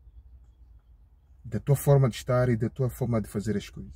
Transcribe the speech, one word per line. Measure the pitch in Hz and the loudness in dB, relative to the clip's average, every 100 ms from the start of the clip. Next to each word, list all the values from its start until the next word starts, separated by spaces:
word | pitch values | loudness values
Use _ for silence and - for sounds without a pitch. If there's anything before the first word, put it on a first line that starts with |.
| - - - - - - - - _ - - _ _ - | -20 -20 -20 -20 -20 -20 -20 -20 _ -20 -20 _ _ -20
da | 120 110 | -6 -4
tua | - 135 | 2 2
forma | 143 139 127 | 4 4 4
de | - | 0
estar | - 123 123 | -2 0 2
e | 113 | 0
da | 113 | -2
tua | - 123 | -2 -4
forma | - 127 117 | -2 -2 -2
de | 101 | -2
fazer | 104 104 101 | -6 -2 -4
as | - | -6
coisas. | - 67 | -16 -16